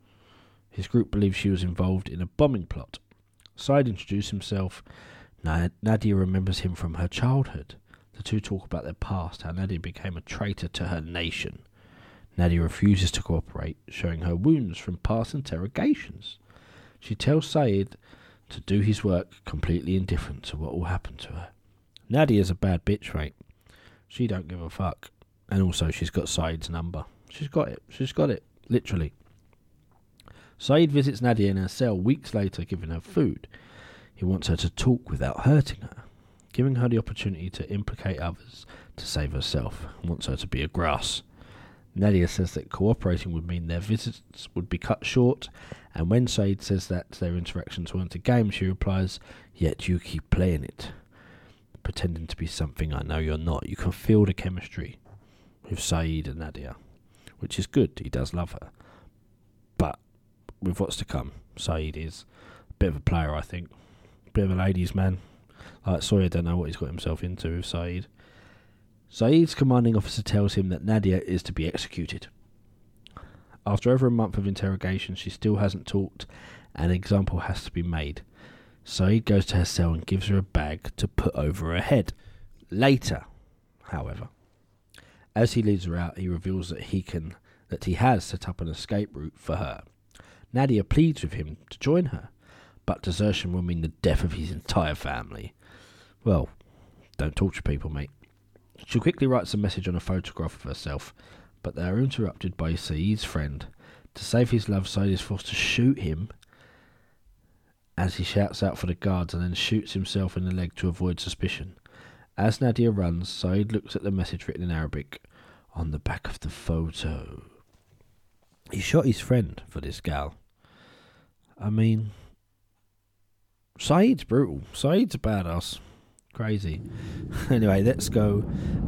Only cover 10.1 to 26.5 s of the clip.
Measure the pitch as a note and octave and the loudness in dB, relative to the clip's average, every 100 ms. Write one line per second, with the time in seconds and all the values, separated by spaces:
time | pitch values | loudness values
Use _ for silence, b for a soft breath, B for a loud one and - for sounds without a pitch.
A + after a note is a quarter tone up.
10.1 | E2 - - G2+ F#2 E2+ - F2 E2+ D#2+ | -10 -10 -6 -6 -4 -6 -6 -4 -4 -6
11.1 | E2+ E2+ - - - - B B B B | -6 -6 -6 -8 -10 -20 B B B B
12.1 | B B - F2 E2+ E2 - G#2 F#2+ F#2 | B B 2 4 4 2 4 4 6 4
13.1 | - - E2 - - - - - - E2+ | 0 0 -2 -2 -8 -8 -10 -14 -6 -6
14.1 | D#2+ E2+ E2+ B2+ D#3 G#2 D2 - F2 - | -2 -2 2 4 4 2 -6 -8 -4 -2
15.1 | A2+ A#2 D3 C3+ D#2+ F2+ - C#4+ D4+ - | 0 0 -4 -6 -6 -4 -2 2 0 -2
16.1 | - - - B B B B B B - | -14 -14 -16 B B B B B B -8
17.1 | G#2+ - D#3 - D3+ C3 G2 G2 - B | -2 4 4 4 2 4 4 0 -6 B
18.1 | B B B _ - - G2+ G#2 G#2 G#2 | B B B _ -14 0 2 4 2 2
19.1 | F2+ - - - D2+ - E2+ C#2 F#2+ F#2 | 2 0 -10 -10 -4 0 0 2 0 0
20.1 | E2+ - C#2+ - D2 D#2 D2 E2+ F#2 - | -2 -2 -10 -10 -8 -6 -4 -2 -4 -6
21.1 | C2 - D#2+ F2+ _ _ _ _ - _ | -14 -14 -12 -14 _ _ _ _ -20 _
22.1 | B2+ D3+ G#2+ F#2 F2+ G2 F2 - G#2 - | 2 6 6 4 2 2 2 2 -2 -2
23.1 | D#2+ D2+ - - _ b b b b b | -6 -6 -10 -20 _ b b b b b
24.1 | - A#2 F#2 D#2 F2+ E2 - F#2+ - - | -4 -2 -2 -6 -8 -8 -4 -4 -4 -14
25.1 | _ _ _ - G2 F#2 - D#2+ - D#2+ | _ _ _ -2 2 4 2 -2 -2 -2
26.1 | - - - D#2+ | -2 -2 -2 -2